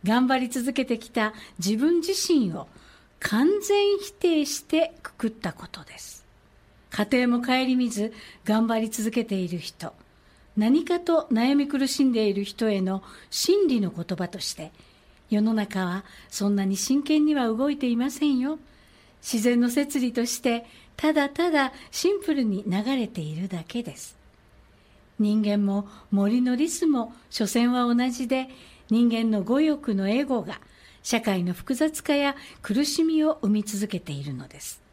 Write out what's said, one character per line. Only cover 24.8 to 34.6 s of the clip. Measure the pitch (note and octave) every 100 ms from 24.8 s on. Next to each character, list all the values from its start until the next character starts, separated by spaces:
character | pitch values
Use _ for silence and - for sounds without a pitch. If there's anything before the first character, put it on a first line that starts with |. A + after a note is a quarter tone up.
| _ _ _ -
人 | G#3 G#3+
間 | G#3 G#3 G3+
も | G3 G3+ - -
森 | G3 G3+ B3
の | B3 B3
リ | D#4+
ス | - E4
も | C4+ A3+ - _
所 | - G#3
詮 | A#3+ A#3+
は | B3 A#3+
同 | A#3+ B3+
じ | A#3+ B3
で、 | C4 C4 - - - -
人 | A3+ A#3+
間 | A3+ A#3
の | G#3+
五 | F#3+ C4
欲 | D#4 D4 - G3
の | G3
エ | A#3
ゴ | C#4+ B3
が | F#3 - - - - -
社 | - A#3
会 | A#3 F#3+
の | F3
複 | F3+ - B3+
雑 | D#4 D#4
化 | - C#4+
や | C#4+ C#4 - -
苦 | - G#3+ D4
し | -
み | D#4+ D#4
を | D#4 D#4
生 | G3+
み | G#3+
続 | G#3 G#3 G3+
け | F3+
て | -
い | C#3+
る | C#3+
の | B2+ C3+
で |
す。 | -